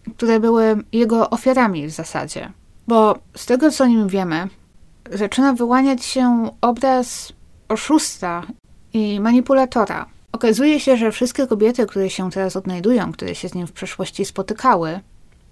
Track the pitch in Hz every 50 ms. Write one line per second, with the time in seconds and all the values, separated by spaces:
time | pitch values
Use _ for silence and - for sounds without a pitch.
0 | - 226 - - 240 226 226 220 226 226 233 226 220 220 214 208 - - - 226
1 | 240 214 233 233 208 - 233 - - 262 254 262 240 208 180 151 147 160 156 -
2 | 165 - - 143 131 151 - - - - - _ _ _ - - - 226 233 220
3 | 214 208 - - - - - - - - 247 254 311 302 - - 262 240 233 220
4 | 208 185 196 190 185 170 156 165 185 190 - - _ _ _ - - - - _
5 | - - - 196 214 196 - 254 277 277 247 233 240 233 247 262 269 277 262 247
6 | - - - 262 254 247 240 233 226 220 - - 226 240 233 240 277 262 254 254
7 | 247 - - - - - - _ - - - - _ - 220 214 - - 311 302
8 | - - - - 190 175 170 175 170 - - _ _ _ - - - - - 220
9 | 214 208 208 196 208 226 240 254 247 - 269 262 262 254 - 240 196 - 165 160
10 | - - - - - _ - - 247 220 208 220 285 302 302 285 - 269 254 226
11 | 226 220 214 - 254 240 - - 269 - 226 202 214 226 247 - 220 - - 196
12 | 190 185 - - 185 180 - 196 190 185 - 190 - 185 180 175 175 226 254 220
13 | 175 165 156 - - 180 170 - - 180 - 180 175 160 - - 196 - - -
14 | - - - - 196 - - 196 190 - 214 - - 262 214 170 165 156 170 190
15 | - _ - - - - - _ _ _